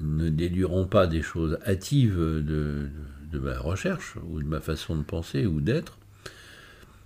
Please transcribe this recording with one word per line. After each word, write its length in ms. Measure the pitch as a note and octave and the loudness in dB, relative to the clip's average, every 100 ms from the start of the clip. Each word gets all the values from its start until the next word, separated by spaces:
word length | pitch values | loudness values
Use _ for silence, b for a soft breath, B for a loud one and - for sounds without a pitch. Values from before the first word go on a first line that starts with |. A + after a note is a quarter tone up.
ne 280 | D2+ D#2 E2 | -2 0 2
déduiront 560 | D2+ F2 F2+ F#2 F#2 F2+ | 2 0 2 2 2 4
pas 200 | G#2 F2 | 6 6
des 140 | D#2+ | 4
choses 360 | - F2 D#2+ E2 - | -2 0 0 0 0
hâtives 500 | F#2+ - C#3+ A#2 F2+ | -2 2 4 4 4
de, 720 | D#2+ D#2+ D2+ D2+ D2 D2 C#2+ D2 C#2 C#2+ D2+ | 2 2 0 0 0 -2 -4 -8 -12 -14 -8
de 80 | D2+ | -4
ma 200 | C2+ B1+ | -4 -2
recherche, 560 | C#2+ G2 F#3 F3+ - - E2 | -2 -2 -2 -4 -6 -12 -8
ou 100 | D#2 | -4
de 60 | C#2+ | -2
ma 140 | D2+ | -4
façon 360 | - D2+ - D#2+ | -2 -4 -2 -4
de 60 | |
penser, 420 | D2 E2 E2+ C#3 A2 | -2 -6 -4 0 0
ou 140 | D2+ | 2
d'être, 380 | D2+ D3+ - - - B B B B B B B B B | 2 0 -2 -14 -20 B B B B B B B B B